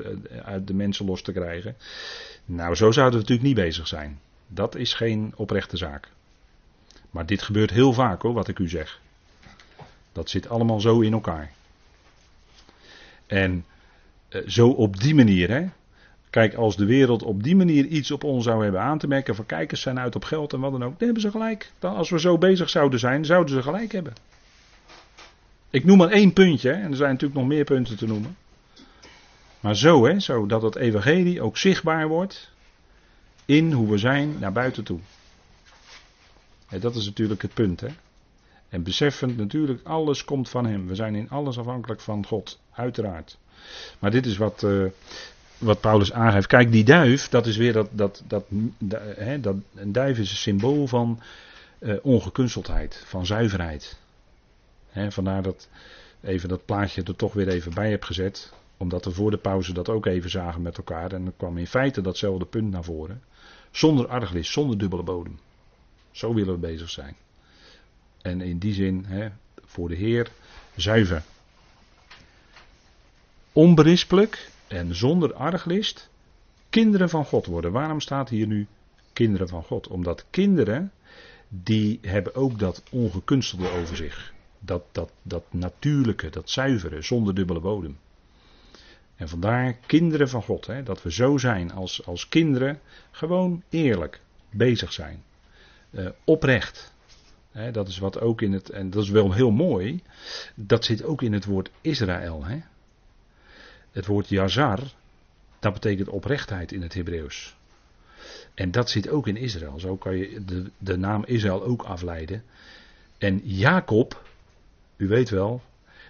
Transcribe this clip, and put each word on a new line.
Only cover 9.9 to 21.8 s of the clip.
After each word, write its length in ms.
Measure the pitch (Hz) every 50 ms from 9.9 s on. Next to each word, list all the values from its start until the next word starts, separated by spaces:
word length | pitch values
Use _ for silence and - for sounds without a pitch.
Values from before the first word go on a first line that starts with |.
| - _ _ _
Dat 180 | _ 85 82 -
zit 200 | - 98 - -
allemaal 300 | 117 113 117 113 110 107
zo 200 | 101 117 113 117
in 140 | 113 107 113
elkaar. 380 | 110 104 - 82 78 76 76 - _ _ _ _ _ _ _ _ _ _ _ _ _ _ _ _ _ _ _ _ - - - _ _ _ - - - - - - - _ _
En, 380 | 104 98 95 92 92 87 85 - - - _ _ _ _ _ _ _ _ _ _
eh, 120 | - 95 - 104
zo 220 | 92 117 117 120
op 300 | 139 - 110 104 98 95
die 160 | 110 143 156
manier, 340 | 147 123 110 98 90 87 85
hè. 180 | 110 135 175 190 - _ _ _ _ _ - - - _ _ _
Kijk, 240 | - 120 113 107 101
als 220 | 117 117 110 98
de 100 | 87 101
wereld 380 | 101 117 135 135 123 120 110 -
op 200 | - 104 98 104
die 120 | 135 180
manier 300 | 196 185 175 160 143 139
iets 260 | - 165 151 131 -
op 120 | 147 135 -
ons 200 | 147 135 123 117
zou 200 | 120 117 110 107
hebben 180 | 104 95 92
aan 160 | 104 131 151 151
te 100 | 151 151
merken, 280 | 139 139 135 - 113
van, 100 | 98 107
"Kijk 260 | - - 160 165 151
eens, 100 | - -
zijn 180 | - 139 127 127
uit 160 | 127 123 -
op 80 | 107 -
geld" 300 | - 156 156 151 143 -
en 60 | 131
wat 120 | 131 139
dan 120 | 135 127 123
ook, 160 | 123 143 -
dan 60 | 233
hebben 160 | 240 233 226
ze 100 | 208 208
gelijk. 400 | 202 220 220 226 220 214 - - _
Dan, 160 | _